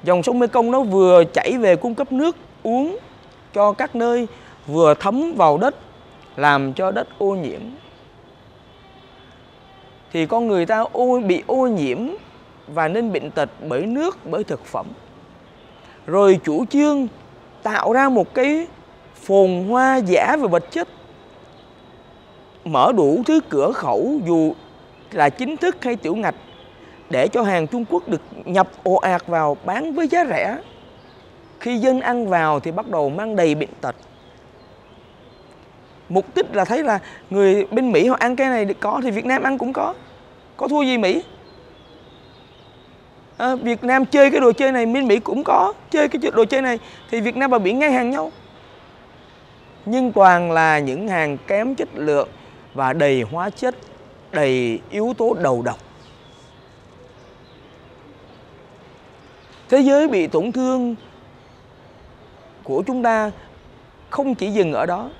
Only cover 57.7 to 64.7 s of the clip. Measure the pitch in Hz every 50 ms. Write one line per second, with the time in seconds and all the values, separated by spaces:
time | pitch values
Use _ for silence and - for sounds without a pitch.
57.7 | - - - - - - - - - - - - - - - - - - - -
58.7 | - - - - - - - - - - - - - - - - - - - -
59.7 | 247 277 269 277 277 285 311 320 240 190 165 156 - 156 175 240 - 254 254 254
60.7 | 262 262 247 240 233 214 - - - - - - - - - - - - - -
61.7 | - - - - - - - - - - - - - - - - - - - -
62.7 | 135 147 196 277 254 254 233 233 226 220 214 208 190 - - - - - - -
63.7 | - - - - - - - - - - 285 269 247 - 185 202 202 220 185 165